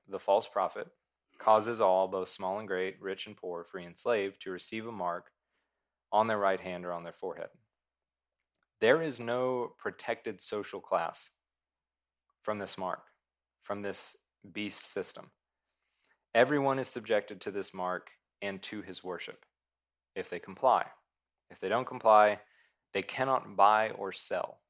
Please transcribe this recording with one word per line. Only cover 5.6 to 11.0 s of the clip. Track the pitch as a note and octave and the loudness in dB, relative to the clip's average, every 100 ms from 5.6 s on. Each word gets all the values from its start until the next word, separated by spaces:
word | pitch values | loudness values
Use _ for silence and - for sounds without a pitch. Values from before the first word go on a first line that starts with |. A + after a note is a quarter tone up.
| _ _ _ _ _ | _ _ _ _ _
on | G#2 A2+ | 2 4
their | G#2+ | 2
right | G2 F#2 | 2 2
hand | F#2 F2+ F2 | -2 -8 -6
or | |
on | E2+ | -8
their | E2+ | -10
forehead." | - F#2+ D2+ - - _ _ _ _ _ _ _ _ _ _ _ _ | -10 -10 -8 -12 -16 _ _ _ _ _ _ _ _ _ _ _ _
There | A2 D#3 | 4 4
is | D#3+ A#2 | 2 -4
no | A#2 B2 B2+ B2+ A#2 - | -4 -2 0 -2 -6 -8
protected | G#2+ - - A#2 A#2 F#2+ | -10 -8 -6 -6 -6 -8
social | - G#2+ G2+ G2 | -6 -6 -6 -12
class | - F2+ | -2 0